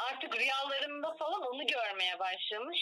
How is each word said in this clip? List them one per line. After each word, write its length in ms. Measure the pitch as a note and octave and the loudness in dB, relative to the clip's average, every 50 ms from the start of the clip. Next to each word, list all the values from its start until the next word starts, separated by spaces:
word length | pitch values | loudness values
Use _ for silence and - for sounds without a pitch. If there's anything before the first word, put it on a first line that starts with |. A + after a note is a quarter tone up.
| A3+ C4 | -2 -2
artık 260 | C4+ C4 - C4 - - | -2 -4 -4 -2 2 2
rüyalarımda 760 | B3+ C#4 C4+ C4+ C#4 C#4 C#4 C4+ D4 D4 D4 D4 D4 D#4+ D#4+ - | 4 4 4 2 2 0 0 0 -2 -2 -2 -2 -2 -2 -2 0
falan 220 | D#4 D#4 F#4+ F#4+ | 0 0 0 0
onu 260 | C#4 B3 B3 C#4 D4+ | 0 -2 -2 0 0
görmeye 520 | A#3 D4 B3 A3+ G3+ G3 F#3+ F#3 F3+ F3+ F3 | 2 2 2 2 0 0 2 0 0 2 0
başlamış. 580 | F#3+ F#3 F#3 F#3 - - G#3+ G#3+ B3 D#4 F4 F4 | 0 -2 -2 -2 -4 -4 -4 -4 -4 -2 0 2